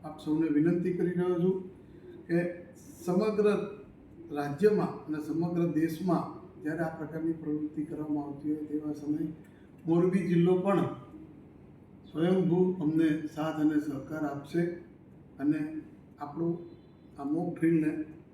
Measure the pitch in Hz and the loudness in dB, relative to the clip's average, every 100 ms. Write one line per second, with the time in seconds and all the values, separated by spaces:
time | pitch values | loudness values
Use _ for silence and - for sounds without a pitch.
0 | 160 - 151 156 160 147 165 175 185 170 | -14 -10 -2 0 4 4 4 4 2 0
1 | 175 180 180 175 180 190 - - - - | 0 2 0 2 2 0 -4 -16 -20 -20
2 | - - - 170 175 - - - - - | -20 -20 -2 0 0 -6 -14 -20 -20 -12
3 | - 175 214 208 208 190 - - - - | 0 2 2 4 2 2 -2 -10 -18 -20
4 | - - - 147 147 139 208 202 - - | -20 -20 -10 -6 -4 4 4 4 0 -4
5 | - 151 151 156 170 170 165 147 165 - | -8 -6 -4 -2 -2 0 0 2 0 -2
6 | 185 165 - - - - 151 170 160 160 | 0 0 0 -10 -16 -10 -6 -2 -4 -4
7 | 151 160 165 160 156 151 151 151 147 151 | -8 -4 -4 -4 -4 -4 -4 -6 -6 -6
8 | 151 147 147 143 151 151 147 151 151 143 | -4 -4 -4 -8 -4 -4 -4 -6 -4 -6
9 | 143 160 160 - - - - - 165 170 | -4 -2 -2 -6 -18 -20 -20 -12 2 4
10 | 180 190 170 175 175 180 196 190 - - | 4 2 2 4 6 4 4 2 0 -4
11 | - - - - - - - - - - | -14 -18 -18 -20 -20 -20 -20 -20 -20 -20
12 | - 151 170 190 160 175 185 185 151 160 | -10 0 2 4 4 4 4 2 0 4
13 | 160 151 151 151 156 151 151 151 147 135 | 2 2 -4 -4 -4 2 2 2 0 -6
14 | 131 156 147 139 - 170 170 - - - | -6 -4 -4 -4 -4 0 0 -4 -14 -20
15 | - - - - 143 151 151 156 - - | -20 -20 -20 -4 0 2 0 -6 -12 -20
16 | - - 143 156 170 170 - - - - | -20 -14 -12 -4 -2 -2 -6 -18 -20 -20
17 | - - 143 160 170 156 165 165 151 - | -20 -10 -2 -2 -2 0 2 4 2 -2
18 | - - - | -8 -12 -20